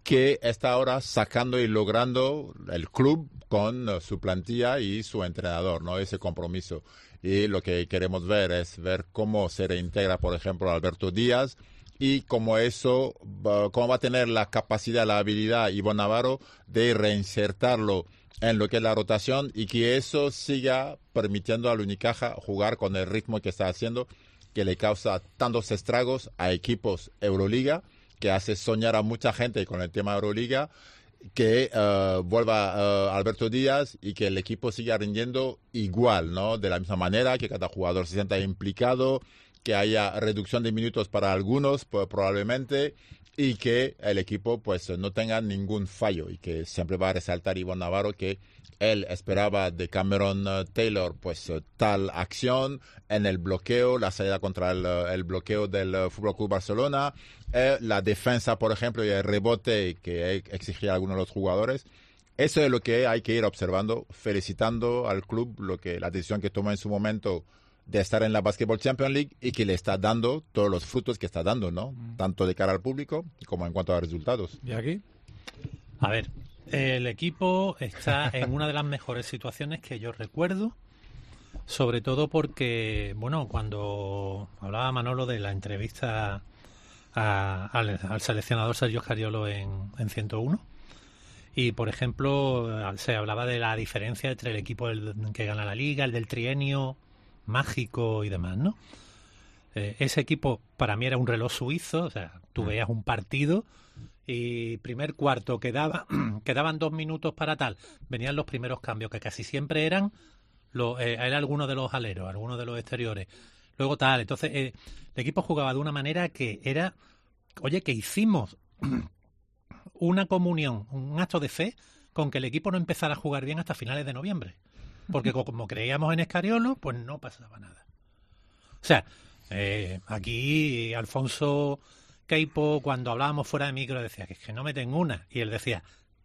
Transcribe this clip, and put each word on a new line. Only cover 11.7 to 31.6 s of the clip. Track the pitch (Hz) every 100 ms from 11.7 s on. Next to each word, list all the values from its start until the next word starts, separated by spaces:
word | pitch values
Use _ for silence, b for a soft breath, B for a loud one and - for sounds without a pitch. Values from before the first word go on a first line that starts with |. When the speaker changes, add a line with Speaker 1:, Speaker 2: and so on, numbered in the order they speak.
| b b -
Speaker 1:
y | 135 135
cómo | - 120 113 110
eso | 120 - 131 127 131 -
va, | 101 98 104 104 104
cómo | 120 120
va | 127
a |
tener | 127 127 120
la | 113 104
capacidad, | 117 - 110 - 117 107
la | 104
habilidad | 101 104 107 117 107
Ivonne | 98 98 104
Navarro | 101 113 123 135 B B -
de | 117 120 107
reinsertarlo | 104 104 95 - 104 98 123 120 107 95 85 b b -
en | 113 110
lo | 104
que | 117
es |
la | 110 110
rotación | 101 107 - 135 139
y | 104 104
que | 117 117 131
eso | - 151 143
siga | - - 139 131 131 139 151 _
permitiendo | 117 104 101 95 113 120
al | 113
Unicaja | 101 98 117 117 120 -
jugar | - 98 104 113
con | 95 95
el | 92
ritmo | 107 - 107
que | 95
está | - 92
haciendo | - 113 120 123 b b b b -
que | 95
le | 95
causa | 107 104 113 92 - -
tantos | 123 117 104
estragos | 107 - 117 123 131 - -
a | 90
equipos | 90 - 104 110 92 - -
Euroliga, | 104 95 98 120 135 160 b b b -
que | 101
hace | 95 104 101
soñar | - 110 113 110
a |
mucha | 107 117 123
gente | - 120 110 95
con | 90
el | 90
tema | 98 101 101
Euroliga, | 104 104 120 131 151 B B B B _ - -
que, | 110 117